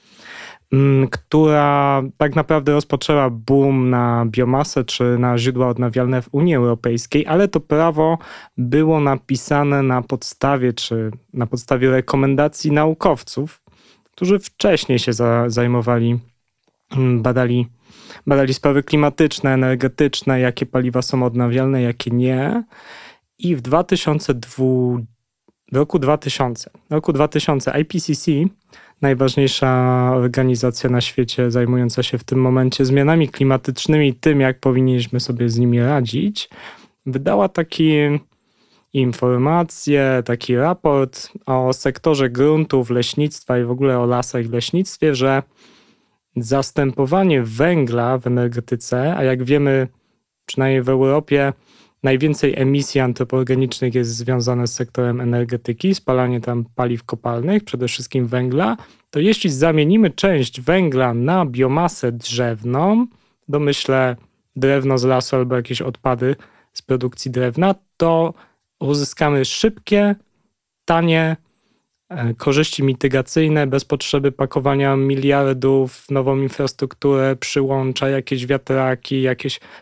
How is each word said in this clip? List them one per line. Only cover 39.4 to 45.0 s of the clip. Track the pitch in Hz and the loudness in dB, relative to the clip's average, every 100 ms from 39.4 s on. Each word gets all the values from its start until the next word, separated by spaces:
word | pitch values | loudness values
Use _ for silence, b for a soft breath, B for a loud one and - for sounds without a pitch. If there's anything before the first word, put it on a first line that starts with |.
| 139 165 165 - - 143 135 127 120 | 2 0 0 -4 0 2 2 0 -2
taki | 120 - 123 | -4 -2 0
raport | 156 175 160 139 131 - - - - | 0 0 0 2 0 -6 -16 -12 -4
o | 131 127 | 0 0
sektorze | 131 139 - 165 143 131 | -2 -4 -2 0 0 0
gruntów, | 120 147 156 156 135 120 | 2 2 2 2 0 0
leśnictwa | 120 120 - 147 - - 123 | -2 -2 -2 -4 -4 -4 -2
i | |
w | 120 | -2
ogóle | 127 139 123 | 0 0 2
o | 120 | 0
lasach | 123 - 123 113 | 0 -2 -6 -4
i | |
leśnictwie, | 120 - 175 190 - | -4 -2 -2 -4 -2